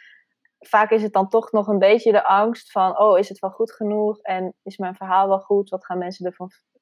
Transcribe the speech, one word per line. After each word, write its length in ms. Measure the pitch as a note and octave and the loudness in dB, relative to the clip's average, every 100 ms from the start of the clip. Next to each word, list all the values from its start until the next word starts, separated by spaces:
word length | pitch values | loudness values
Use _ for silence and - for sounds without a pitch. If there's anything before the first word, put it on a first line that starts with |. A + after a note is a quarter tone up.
| - _ _ _ _ _ | -20 _ _ _ _ _
vaak 320 | - G#3+ G#3+ | -2 0 2
is 120 | A3 | 0
het 100 | G#3+ | 0
dan 160 | G3 G3 | -2 0
toch 220 | A3+ A3 | 0 0
nog 160 | G#3+ G3+ | -2 0
een 120 | G3+ | 2
beetje 320 | G3 A3+ A3+ | 4 4 4
de 140 | G#3 - | 2 2
angst 460 | G3 A3+ A#3 - | 2 0 -4 -8
van, 280 | G3+ F#3+ - | -2 -2 2
"Oh, 180 | G#3+ F#3 | 4 4
is 100 | G3 | 0
het 100 | - | -6
wel 100 | F#3+ | -10
goed 200 | F#3+ A3 | -6 -8
genoeg? 460 | - G#3 G#3 G#3+ G#3+ | -6 -6 -2 -4 -6
En 320 | G3+ F#3 F#3 - | -8 -6 -8 -12
is 140 | G3+ - | -18 -10
mijn 180 | F#3 F#3+ | -10 -10
verhaal 320 | F#3+ F#3 G3 | -2 0 2
wel 120 | F#3+ | -2
goed? 300 | - G3+ G3 | 0 -2 -2
Wat 160 | F#3 - | -10 -8
gaan 120 | F3+ | -8
mensen 280 | F3+ F#3+ F3+ | -8 -8 -10
ervan, 240 | - F#3 _ _ _ | -10 -18 _ _ _